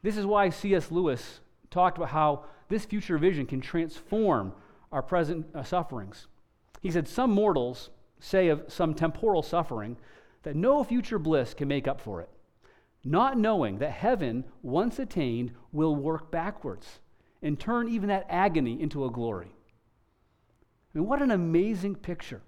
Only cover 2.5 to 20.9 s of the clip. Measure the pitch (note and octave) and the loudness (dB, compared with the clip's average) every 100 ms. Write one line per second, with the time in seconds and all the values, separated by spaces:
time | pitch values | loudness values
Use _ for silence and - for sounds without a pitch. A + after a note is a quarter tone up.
2.5 | - - G#3+ - G#3 - E3 E3 E3 C3 | -20 -4 -4 -2 -6 0 2 4 2 -2
3.5 | C#3+ C3 E3 E3 - - G#3+ G#3+ C3+ G2 | -4 -2 -2 -2 -6 -4 2 4 4 0
4.5 | G2+ - - _ C#3 - F3+ D#3 E3+ D#3 | -8 -20 -20 _ -6 0 0 0 -2 -6
5.5 | D#3 C3 F3+ E3 B2+ F#2+ - - - _ | -10 -2 -2 -2 -8 -10 -14 -20 -20 _
6.5 | _ _ - F#3+ E3+ D3 - B3+ G3+ G#3 | _ _ -8 -2 0 0 0 4 4 4
7.5 | D#3 B2 B2 - - - _ - F#3+ F3+ | 2 0 -4 -14 -20 -20 _ 0 4 4
8.5 | D3 - - E3+ D#3 E3 - A3+ F#3 D3+ | 2 -2 -2 -2 0 -2 0 2 2 2
9.5 | E3+ D#3+ A#2 G#2 A#2+ - - - _ - | 0 0 -4 -8 -10 -16 -20 -20 _ -6
10.5 | D3 G#3+ C#4+ B3+ A#3+ A3 G#3+ D#3+ D#3 A#2 | 0 4 4 4 0 0 -2 2 2 2
11.5 | - C#3 C#3+ C3+ C3 - F#2 E2+ - _ | -4 -2 0 -2 -4 -6 -10 -10 -18 _
12.5 | _ _ _ _ _ C3+ D#3+ C4 C4 G#3+ | _ _ _ _ _ 0 2 4 4 2
13.5 | G#3+ A#2+ G2 D3 - G3 B3+ C#3+ A#2 C3 | 2 0 0 -4 0 2 2 0 -4 -6
14.5 | - - C#3 A#3 A3+ C4+ - C3+ A#2 B2 | -12 -2 0 0 -2 -4 -2 0 0 -4
15.5 | - - D3 D#3 D3 C#3+ D#3+ - E3 F3 | -8 -10 0 0 2 -2 -4 -4 -6 -4
16.5 | G3+ C#3+ G2 - - - _ _ _ D3 | -6 -10 -10 -14 -20 -20 _ _ _ -4
17.5 | D3 - A#3+ A#3 A#3 G3+ G3 F3+ F3 G3 | -2 0 0 0 -2 0 0 0 2 2
18.5 | D#3+ B2 A#2+ D#3+ C#3+ C3 A#2 A#2 G2 F2 | 2 0 -2 -4 -2 -4 -2 -4 -4 -8
19.5 | - _ _ _ _ _ _ _ _ _ | -18 _ _ _ _ _ _ _ _ _
20.5 | _ _ _ _ | _ _ _ _